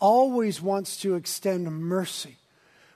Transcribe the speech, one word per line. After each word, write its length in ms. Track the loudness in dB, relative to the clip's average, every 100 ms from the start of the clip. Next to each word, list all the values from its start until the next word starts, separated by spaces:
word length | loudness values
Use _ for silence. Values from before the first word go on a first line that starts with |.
always 600 | 4 6 4 2 0 -2
wants 360 | -2 -2 -4 -6
to 120 | -2
extend 560 | -2 -4 -6 -2 -2 -4
mercy. 680 | -6 -2 -2 -4 -8 -14 -18 _ _ _ _ _